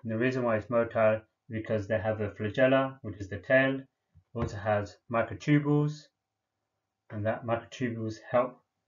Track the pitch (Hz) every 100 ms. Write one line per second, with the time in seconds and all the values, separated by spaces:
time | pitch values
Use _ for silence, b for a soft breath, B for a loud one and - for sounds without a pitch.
0 | 113 110 127 127 120 110 - 120 117 117
1 | 110 110 - _ - 110 110 110 101 110
2 | 110 110 101 - 107 131 131 135 135 -
3 | 110 - 98 98 - 131 135 135 - _
4 | _ _ _ 117 113 101 107 104 95 -
5 | - 117 113 - - 147 147 147 147 151
6 | - _ _ _ _ _ _ _ _ _
7 | - 107 107 - 117 117 - - 120 113
8 | 110 - - 123 127 - _ _